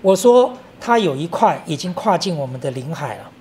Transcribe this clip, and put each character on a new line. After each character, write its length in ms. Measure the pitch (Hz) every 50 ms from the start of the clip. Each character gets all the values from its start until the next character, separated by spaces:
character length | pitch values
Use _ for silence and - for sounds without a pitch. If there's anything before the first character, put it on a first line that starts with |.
我 140 | - 190 190
说 420 | 185 - 240 240 247 247 247 - - - - - -
它 180 | - - 233 233
有 160 | 214 170 139
一 120 | 131 151
块 340 | 170 - - 226 208 156 131 -
已 100 | - 156
经 160 | 139 - 180 175
跨 240 | - - 220 190
进 180 | 170 - 202 175
我 120 | 151 139
们 120 | 127 127 127
的 100 | 123 143
领 240 | 127 131 123 139 165
海 220 | - 147 131 107
了 140 | 98 - - - _